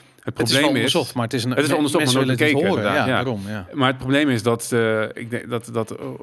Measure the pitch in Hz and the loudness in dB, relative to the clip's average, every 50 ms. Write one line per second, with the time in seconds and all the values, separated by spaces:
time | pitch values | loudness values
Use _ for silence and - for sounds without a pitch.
0 | - _ _ _ - 117 - - 120 110 127 139 147 147 143 117 110 - - 170 | -20 _ _ _ -12 -10 -6 -4 -2 0 2 2 4 4 2 2 2 2 2 0
1 | 127 - - 127 117 113 135 123 110 127 123 139 147 151 - 151 147 139 160 170 | 0 -2 -2 -4 -2 -2 -2 -2 -2 0 2 2 2 2 2 2 2 2 2 2
2 | 156 127 123 135 135 127 131 123 151 156 143 139 175 196 175 120 104 101 95 143 | 2 4 2 2 2 2 2 2 2 2 2 2 2 2 0 0 0 0 2 2
3 | 110 127 123 98 127 135 113 98 98 101 107 104 95 - - 147 127 131 135 131 | 2 2 2 0 0 -2 -4 -6 -6 -8 -8 -10 -10 -8 -2 0 0 0 0 0
4 | 131 131 139 143 151 143 123 107 101 120 117 120 - - 127 117 113 110 110 110 | -2 0 2 2 4 2 2 2 2 2 0 0 -2 -2 0 2 2 2 0 0
5 | 107 - - - - 113 120 - - 113 123 113 - 120 113 113 110 - - - | -2 -4 -6 -10 -10 -8 -8 -10 -8 -6 -6 -6 -6 -4 -4 -4 -4 -4 -6 -10
6 | - 131 127 131 | -10 -12 -12 -12